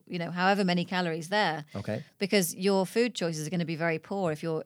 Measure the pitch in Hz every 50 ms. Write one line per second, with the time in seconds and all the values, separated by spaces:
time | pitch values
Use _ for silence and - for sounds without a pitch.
0 | _ - - 170 170 170 170 175 180 190 202 196 202 180 175 180 170 - 190 180
1 | 180 170 160 165 156 165 196 214 208 170 156 151 151 - - 101 101 - 107 120
2 | 147 - _ - 208 185 - 202 180 165 - - 185 202 196 190 185 175 - 233
3 | 240 247 - - 185 165 165 156 151 151 180 175 170 151 165 147 165 170 160 160
4 | - - 202 202 190 165 156 151 - 165 160 156 -